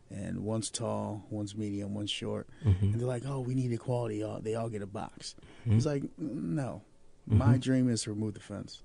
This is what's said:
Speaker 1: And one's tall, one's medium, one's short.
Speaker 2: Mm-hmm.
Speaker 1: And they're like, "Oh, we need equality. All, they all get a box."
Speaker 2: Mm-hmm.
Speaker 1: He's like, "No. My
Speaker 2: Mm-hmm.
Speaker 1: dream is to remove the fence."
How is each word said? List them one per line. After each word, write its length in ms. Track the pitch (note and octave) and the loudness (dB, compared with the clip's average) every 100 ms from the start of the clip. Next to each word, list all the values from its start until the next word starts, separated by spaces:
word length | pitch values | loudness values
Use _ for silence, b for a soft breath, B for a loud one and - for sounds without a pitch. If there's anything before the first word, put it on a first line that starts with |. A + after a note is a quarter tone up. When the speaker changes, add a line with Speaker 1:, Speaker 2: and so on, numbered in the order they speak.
| - | -14
Speaker 1:
And 320 | - F#2 F#2 | -8 -6 -4
one's 280 | G2+ A2 G#2+ | -2 -2 -2
tall, 540 | - A2 G#2 G#2 G#2 - | -4 -2 -2 -2 -6 -6
one's 240 | G#2+ G#2 | -6 -4
medium, 400 | G#2 G#2 G2+ G2+ | -4 -4 -4 -4
one's 160 | G#2 G#2 | -4 -4
short. 380 | - G#2+ G#2 - B | -4 -4 -4 -6 B
Speaker 2:
Mm-hmm. 200 | C3+ F#2 | 4 6
Speaker 1:
And 100 | G2+ A2+ | 4 2
they're 60 | B2+ | 0
like, 160 | B2 C3 | -2 -2
"Oh, 120 | C#3 | -4
we 160 | B2 | 0
need 160 | C3 B2 | 0 2
equality. 520 | A#2 - B2 A#2 G#2+ | 0 0 0 0 -2
All, 160 | G#2+ G#2+ | -4 -4
they 160 | G#2+ A2+ | -2 -2
all 120 | A2+ | -2
get 140 | G#2 | -4
a 40 | G2 | -6
box." 500 | G#2 F2+ - - - B B | -8 -8 -10 -14 -14 B B
Speaker 2:
Mm-hmm. 120 | A#2+ | 4
Speaker 1:
He's 120 | G#2+ D3+ | 6 6
like, 160 | C#3+ - - | 2 -2 -6
"No. 640 | - D#3+ E3 D#3+ B2 D#2 - - - - - | -6 -4 -2 -2 -2 -6 -12 -20 -20 -12 4
My 180 | G#2+ - | 6 8
Speaker 2:
Mm-hmm. 60 | B2 | 6
Speaker 1:
dream 280 | B2+ C3 B2+ | 6 4 4
is 140 | A2+ | 2
to 80 | - | -2
remove 240 | G#2 A2 | -2 -4
the 60 | G2+ | -4
fence." 420 | - G2+ F#2+ - | -8 -10 -10 -14